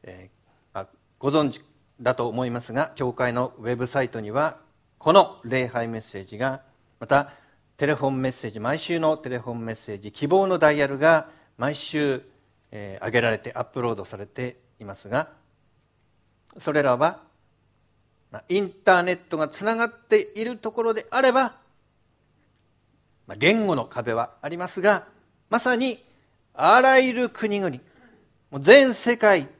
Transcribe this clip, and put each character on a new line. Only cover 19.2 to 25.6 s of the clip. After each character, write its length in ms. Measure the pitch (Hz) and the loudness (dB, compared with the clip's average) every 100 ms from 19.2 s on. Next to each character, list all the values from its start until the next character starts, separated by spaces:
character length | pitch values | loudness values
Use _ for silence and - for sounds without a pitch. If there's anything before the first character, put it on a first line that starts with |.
| _ 160 | _ -6
が 100 | 151 | -6
つ 160 | - | -4
な 140 | 202 226 | -4 -2
が 80 | 233 | -4
っ 80 | |
て 340 | - _ 214 - 208 | -6 _ 0 0 -6
い 80 | |
る 140 | 226 240 | -8 -6
と 160 | 226 | -10
こ 100 | 220 | -4
ろ 100 | 226 | -4
で 120 | 220 - | -4 -4
あ 120 | 247 | 2
れ 100 | 262 | 2
ば、 240 | 254 247 - _ _ _ _ _ _ _ _ _ _ _ _ _ _ _ _ - | 4 0 -4 _ _ _ _ _ _ _ _ _ _ _ _ _ _ _ _ -20
ま 80 | 98 | 0
あ、 20 | |
言 280 | 147 226 208 | 2 2 0
語 120 | 147 | -2
の 80 | 113 | -4
壁 260 | - 117 | -8 -4
は 200 | 113 120 - | -2 -4 -8
あ 80 | 143 | -12
り 80 | 170 | -10
ま 100 | 180 | -10
す 140 | - | 0
が、 260 | 190 196 - _ _ _ _ | 2 2 -2 _ _ _ _
ま 100 | |
さ 180 | 226 | -2